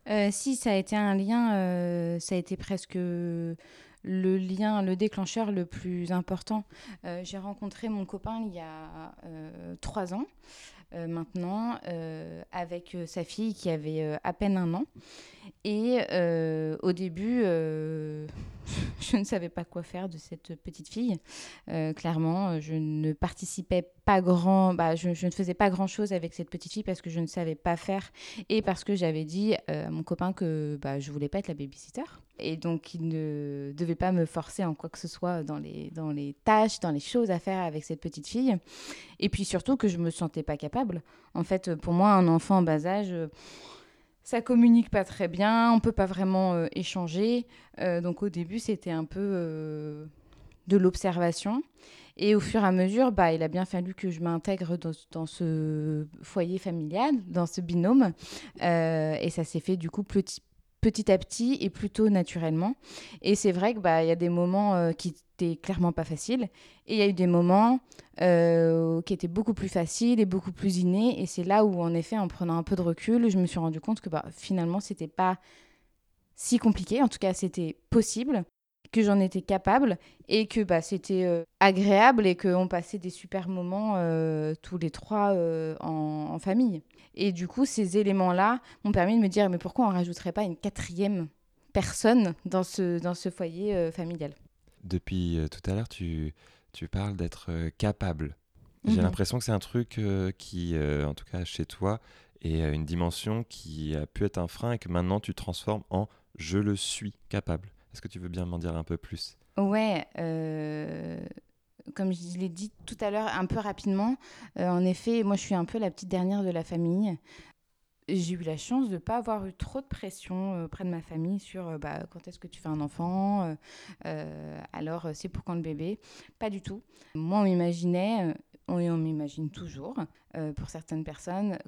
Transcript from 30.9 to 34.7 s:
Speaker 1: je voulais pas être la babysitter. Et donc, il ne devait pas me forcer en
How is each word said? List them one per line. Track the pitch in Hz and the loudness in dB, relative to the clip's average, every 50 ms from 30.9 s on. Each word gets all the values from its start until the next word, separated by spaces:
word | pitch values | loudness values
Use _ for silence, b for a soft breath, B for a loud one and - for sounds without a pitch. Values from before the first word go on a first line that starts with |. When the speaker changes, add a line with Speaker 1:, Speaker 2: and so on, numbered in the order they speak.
| 139 139 | -4 -4
Speaker 1:
je | 139 143 | -6 -6
voulais | 143 147 147 143 | -6 -6 -6 -4
pas | - 196 | -4 -4
être | - | -6
la | - 156 | -6 -8
babysitter. | 143 139 135 - - - - - 247 330 - - - _ _ _ - | -8 -10 -12 -12 -18 -20 -14 -12 -12 -12 -12 -14 -20 _ _ _ -10
Et | - - 160 | -8 -6 -6
donc, | 156 170 170 165 165 - - - | -4 -4 -4 -4 -4 -6 -10 -10
il | 165 160 165 | -6 -4 -4
ne | 160 160 156 151 147 147 147 143 143 139 139 139 143 | -4 -4 -4 -4 -4 -6 -6 -6 -8 -8 -8 -10 -6
devait | 151 175 165 165 | -4 -2 -2 -2
pas | - 180 185 | 0 0 2
me | 185 175 165 | 2 2 2
forcer | - - 165 156 - - - 185 | 0 -2 -8 -8 -6 -6 -4 -4
en | 165 | -4